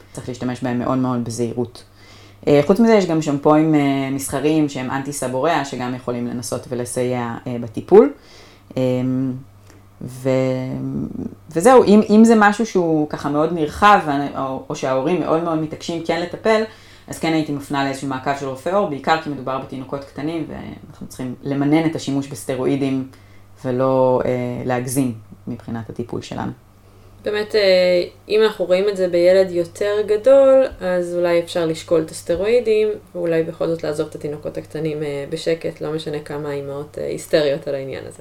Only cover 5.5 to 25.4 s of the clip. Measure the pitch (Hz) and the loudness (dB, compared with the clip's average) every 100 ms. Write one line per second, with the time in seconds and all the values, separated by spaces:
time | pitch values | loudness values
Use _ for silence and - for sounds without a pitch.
5.5 | 156 135 127 123 127 123 123 120 123 120 | 0 -4 -6 -6 -6 -6 -4 -4 -6 -6
6.5 | 123 - 123 120 131 123 123 117 117 - | -8 -6 -6 -4 -2 -2 -2 -4 -6 -8
7.5 | 120 117 139 - 190 277 - - - - | -8 -8 -10 6 8 8 2 -16 -20 -20
8.5 | - - 131 127 127 127 127 131 131 135 | -20 -8 -2 0 0 0 -2 -4 -6 -12
9.5 | - - - - - 127 127 131 131 131 | -20 -20 -20 -20 -16 -14 -6 -2 0 0
10.5 | 127 131 135 135 139 - - - - - | -2 -6 -6 -6 -6 -8 -8 -10 -12 -8
11.5 | 160 208 262 - 214 208 208 226 220 208 | 2 6 8 8 6 8 8 8 8 6
12.5 | 208 220 190 170 160 151 151 143 147 160 | 4 0 0 2 0 0 -4 -4 0 0
13.5 | 175 147 - 208 202 156 143 143 - 135 | 0 -4 4 6 6 4 -4 -4 -6 -6
14.5 | 131 - 147 139 131 139 180 - 160 170 | -6 -8 -6 -2 0 0 0 0 0 0
15.5 | 160 156 165 - 170 165 165 175 - 226 | -2 -4 -8 -8 -6 -4 -4 -4 -4 0
16.5 | 214 220 - - - - - 160 160 151 | 2 0 -8 -20 -20 -16 -6 -2 -2 -2
17.5 | 143 - 143 139 131 139 131 143 139 139 | -6 -6 -4 -4 -4 -6 -4 -4 -4 -6
18.5 | 131 170 196 180 135 - 160 156 131 127 | -8 -2 -2 -2 -2 -2 -2 -2 -8 -6
19.5 | 135 131 131 127 139 - - 147 165 147 | -8 -8 -12 -10 -10 -10 -10 -8 -6 -8
20.5 | 135 - - - - - - 127 123 139 | -10 -14 -16 -18 -18 -16 -10 -10 -8 -6
21.5 | 139 143 156 160 151 - 139 139 139 - | -2 2 2 2 -2 -4 -4 -4 -8 -6
22.5 | 127 135 139 135 135 131 - - - - | -4 -2 0 0 -2 -6 -12 -20 -20 -20
23.5 | - 131 123 131 131 131 123 - 123 123 | -10 -4 0 2 4 4 2 0 -2 -4
24.5 | 123 127 123 127 127 127 110 - - | -6 -4 -4 -2 -2 -2 -4 -14 -16